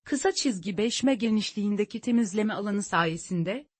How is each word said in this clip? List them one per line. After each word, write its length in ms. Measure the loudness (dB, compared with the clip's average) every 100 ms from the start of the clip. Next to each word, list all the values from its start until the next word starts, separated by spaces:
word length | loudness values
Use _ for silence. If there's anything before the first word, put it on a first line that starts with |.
Kısa 280 | -4 0 0
çizgi 460 | 2 0 -2 -4 -2
beş 260 | -2 2
metre 120 | 2 2
genişliğindeki 840 | 2 2 0 -2 -2 0 -2 -2
temizleme 540 | 0 2 2 0 0
alanı 300 | -2 -2 -2
sayesinde, 840 | 0 0 0 -2 -4 -2 -2 -4 -10 _